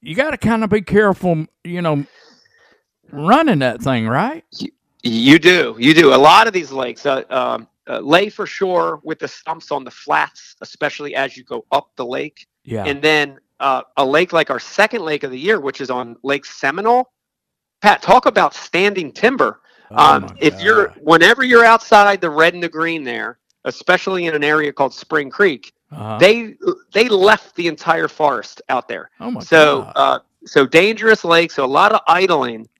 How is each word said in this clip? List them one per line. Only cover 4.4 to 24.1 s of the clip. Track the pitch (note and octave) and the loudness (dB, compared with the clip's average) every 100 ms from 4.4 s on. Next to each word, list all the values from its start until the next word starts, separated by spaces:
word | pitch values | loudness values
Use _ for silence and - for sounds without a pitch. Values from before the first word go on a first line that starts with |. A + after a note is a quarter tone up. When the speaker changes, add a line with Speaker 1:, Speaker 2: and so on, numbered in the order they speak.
| _ - | _ -16
Speaker 2:
You, | - _ _ _ | -16 _ _ _
you | A#2+ A2+ B2 D#3+ | -6 -2 4 6
do. | D#3 F3+ C3 A2+ | 6 2 0 -2
You | B2 | 2
do. | D#3+ D#3 | 6 6
A | C3 | 6
lot | D3 F#3 A3+ | 6 6 4
of | |
these | F#3+ D3 | -2 -6
lakes, | C3+ B2+ B2 C#3+ | -8 -8 -6 -4
uh, | C3+ - | -4 -4
um, | C3 B2 A#2+ A2+ _ - | -4 -4 -6 -10 _ -12
uh, | B2 | -10
Lay | C3 E3 G#3 | 0 0 0
for | - F#3+ | -8 -12
sure | - F#3+ F3+ E3 D#3+ | -6 -2 -2 -2 -6
with | D#3+ D#3 | -10 -10
the | D3+ | -10
stumps | - - E3 - | -14 -12 -12 -8
on | C#3+ | -10
the | B2+ | -10
flats, | - - D3+ D3+ - - _ | -20 -4 -4 -4 -10 -20 _
especially | - - D3 - D3 | -20 -8 -8 -8 -10
as | C3 C3+ C3 | -6 -8 -8
you | |
go | B2+ A#2+ - | -14 -14 -4
up | C#3 - _ | -4 -4 _
the | B2 | -10
lake. | C3 D3 _ _ _ | -8 -10 _ _ _
Speaker 1:
Yeah. | _ A2+ | _ -10
Speaker 2:
And | G2+ C#3 | -8 -2
then, | D3 D#3 C#3+ C#3 _ _ | 0 0 -2 -8 _ _
uh, | C3+ C3 - - | -2 -2 -4 -2
a | |
lake | C3+ D3+ F#3 | 0 2 0
like | E3+ D3+ | -2 -2
our | B2+ | -6
second | - - G#3+ A#3+ | -8 -2 -2 -2
lake | D#3+ D3 | -6 -8
of | C#3+ | -8
the | C3 | -10
year, | D#3+ G#3+ | -4 -4
which | C#3 - | -4 -10
is | C3 | -8
on | B2+ B2 A#2 | -8 -8 -12
Lake | C3+ C#3+ | -6 -6
Seminole. | - - C#3 D#3+ G#3+ A#3+ B3+ _ _ _ _ _ _ _ | -8 -8 -6 -2 0 0 -2 _ _ _ _ _ _ _
Pat, | G#3 F3+ | 2 2
talk | - A3+ D4 | 4 4 4
about | G#3+ D#3 | 0 -2
standing | - - E3+ G3 G3 D3+ | -4 -8 -2 -2 -2 -10
timber. | - A3+ C4 B2+ - _ _ _ | -2 -2 0 -2 -4 _ _ _
Speaker 1:
Oh | G#2+ D3 | 2 4
Speaker 2:
Um, | C#3+ | 4
Speaker 1:
my | - - | -2 -2
Speaker 2:
if | D3+ - | -2 -2
you're, | F#3 A3 G3+ | 0 0 0
Speaker 1:
God. | - | -6
Speaker 2:
whenever | D3+ E3 E3+ A#3+ | 2 4 4 2
you're | B3+ A#3+ | 4 6
outside | A#3 A3+ - G#3+ G3+ G3 | 6 4 4 4 6 2
the | F3 | -4
red | D3+ E3 | 0 0
and | F3 | 0
the | E3+ | -10
green | D#3 E3 E3 | -6 -6 -6
there, | C3 A#2 A2 B2 _ _ | -8 -8 -10 -12 _ _
especially | - B2+ - F3+ - | -12 -10 -2 -2 0